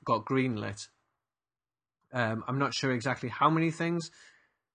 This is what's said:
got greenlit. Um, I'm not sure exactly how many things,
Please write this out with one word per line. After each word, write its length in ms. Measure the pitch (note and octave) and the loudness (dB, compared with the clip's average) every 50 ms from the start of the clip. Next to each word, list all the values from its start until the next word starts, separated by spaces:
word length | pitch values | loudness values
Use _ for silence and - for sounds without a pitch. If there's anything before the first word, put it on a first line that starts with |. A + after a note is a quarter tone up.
| - | 0
got 200 | - B2 A2 A#2 | 2 2 2 2
greenlit. 600 | - C#3 C3 C3 B2+ A#2+ G#2 G#2+ G#2 G#2 - - - _ _ _ _ _ _ _ _ _ _ _ _ _ _ _ _ _ _ _ _ _ _ _ _ - | 2 2 2 2 2 0 -2 -4 -6 -6 -8 -12 -16 _ _ _ _ _ _ _ _ _ _ _ _ _ _ _ _ _ _ _ _ _ _ _ _ -4
Um, 320 | B2+ A#2+ A2 A2 A2+ A#2+ - | -2 0 0 -2 -2 -4 -4
I'm 100 | B2+ C#3 | -2 0
not 160 | C#3+ C3 A#2+ | 0 0 -2
sure 200 | - - C3+ B2+ | -2 -2 0 0
exactly 340 | B2 A2 C3+ B2+ - - B2 | 0 0 -2 -4 -2 -4 -6
how 200 | A2 - C#3+ D3+ | 0 4 4 4
many 200 | D#3+ D#3+ E3 E3 | 6 4 2 0
things, 400 | D#3 - E3+ E3+ E3+ E3+ E3 - - - - - - _ _ _ _ _ _ _ | 0 -2 -2 -2 -2 -2 -4 -6 -12 -18 -20 -20 -20 _ _ _ _ _ _ _